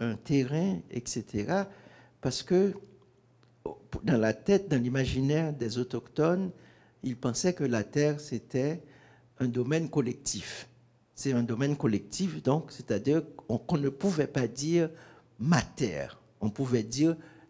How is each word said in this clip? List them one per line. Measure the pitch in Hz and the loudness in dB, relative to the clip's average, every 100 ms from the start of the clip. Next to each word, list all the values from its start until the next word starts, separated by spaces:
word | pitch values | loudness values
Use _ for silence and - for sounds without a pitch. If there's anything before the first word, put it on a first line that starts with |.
un | 117 104 | -4 -4
terrain, | - 139 123 151 196 175 - | 0 2 2 0 0 -2 -6
et | 123 | -8
cetera, | - 123 - 104 110 190 196 - - - - - | -6 -8 -4 -4 0 -2 -2 -10 -20 -20 -20 -6
parce | 131 - | -4 -4
que | - 185 196 - - - _ _ _ _ _ _ - - - - | 2 4 4 0 -14 -20 _ _ _ _ _ _ -12 -12 -10 -4
dans | - 117 | 0 2
la | 110 | 2
tête, | - - 196 196 | 0 2 2 4
dans | 135 | 0
l'imaginaire | 123 135 131 131 135 156 156 | 2 0 0 2 2 2 0
des | 143 117 123 | -2 -4 -2
autochtones, | 127 117 - - 156 180 185 - - - _ _ | -4 -4 -6 0 2 2 -2 -8 -20 -20 _ _
ils | 131 120 | -8 -4
pensaient | 127 117 180 | -2 0 0
que | 175 | 0
la | 135 113 | 0 0
terre, | - 147 147 147 | 0 0 0 0
c'était | - 117 - 127 143 165 - - - - _ - | -6 -8 -4 -2 -2 -4 -12 -20 -20 -20 _ -4
un | 127 | -2
domaine | 123 123 160 160 | 0 0 0 0
collectif. | 147 113 - - - - - - _ _ _ _ | 0 0 -2 -6 -6 -8 -12 -16 _ _ _ _
C'est | - 139 | -6 -2
un | 120 | 0
domaine | 117 113 139 147 | 0 0 0 2
collectif, | 120 101 - - 185 156 | 2 0 -2 -4 -4 0
donc, | 127 156 156 | 2 2 0
c'est-à-dire | - - 104 131 160 156 - | -10 -2 0 2 2 0 -10
qu'on, | - 117 | -4 -4
qu'on | - 156 | 0 0
ne | 139 | 0
pouvait | 139 202 156 135 | 0 0 0 0
pas | 139 120 | 0 -2
dire | - 151 170 160 - - - _ - | -2 0 2 2 -4 -20 -20 _ -4
ma | 139 160 | 2 2
terre, | - - 117 73 67 - _ - | 2 -4 -4 -4 -8 -12 _ -6
on | 107 | -4
pouvait | - 131 120 | -2 0 0
dire | 107 127 160 165 - - | 0 2 2 0 -8 -20